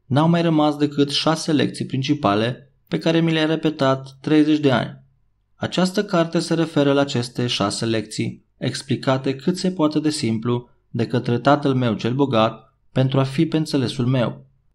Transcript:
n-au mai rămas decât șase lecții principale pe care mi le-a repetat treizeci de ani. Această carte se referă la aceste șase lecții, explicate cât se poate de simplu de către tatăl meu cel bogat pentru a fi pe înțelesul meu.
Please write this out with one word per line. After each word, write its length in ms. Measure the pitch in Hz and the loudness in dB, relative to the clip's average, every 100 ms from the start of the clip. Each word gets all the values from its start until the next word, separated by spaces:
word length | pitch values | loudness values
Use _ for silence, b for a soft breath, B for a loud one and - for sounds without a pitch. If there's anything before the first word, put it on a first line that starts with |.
| _ | _
n-au 240 | 127 165 | 2 4
mai 120 | 170 | 4
rămas 340 | 170 156 151 143 | 2 2 2 2
decât 360 | 147 147 139 | -2 0 0
șase 400 | - 151 160 - | 0 0 0 0
lecții 340 | 147 123 - 95 | 0 0 -4 -6
principale 880 | 131 135 143 101 104 113 131 - _ _ | -4 -2 0 2 2 0 -4 -14 _ _
pe 100 | 170 | -4
care 240 | 165 165 | 0 2
mi 100 | 165 | 2
le-a 140 | 160 156 | 0 0
repetat 720 | 160 156 156 135 135 - - | 0 -2 0 0 0 -6 -12
treizeci 380 | - 156 151 151 | 0 4 4 4
de 120 | 139 | 2
ani. 320 | 117 - - _ _ _ _ _ _ | 0 -2 -10 _ _ _ _ _ _
Această 500 | - - 185 208 202 | -4 0 0 0 0
carte 340 | 175 165 170 | 0 0 -2
se 140 | 165 | 0
referă 400 | 160 160 - 143 | 0 0 2 2
la 80 | 139 | 2
aceste 460 | 139 123 120 - 123 | 2 -2 -4 -4 -4
șase 380 | - 101 - 113 | -2 -2 -2 -2
lecții, 600 | 113 107 - 117 - _ _ | -2 -4 -6 -6 -6 _ _
explicate 800 | 139 - - 120 - 131 139 135 | -6 -6 -4 -2 0 0 -2 -2
cât 220 | - 180 | -4 -2
se 140 | 185 | -4
poate 280 | 185 151 151 | 0 0 0
de 100 | 151 | -2
simplu 600 | 151 113 113 120 120 - _ _ | -2 -2 -2 -2 -4 -6 _ _
de 180 | 117 113 | -4 -2
către 320 | 123 117 120 | -2 0 0
tatăl 340 | 139 143 143 | 2 2 2
meu 200 | 127 123 | 0 0
cel 200 | 98 113 | 0 -2
bogat 600 | 127 139 113 110 113 _ _ _ | 0 0 2 0 -2 _ _ _
pentru 280 | - 131 135 | -2 0 2
a 40 | |
fi 220 | 135 - 160 | 0 0 0
pe 120 | 156 | 0
înțelesul 480 | 156 143 117 - 123 | 0 -2 -2 -2 0
meu. 400 | 131 113 - - _ _ | 2 0 -4 -20 _ _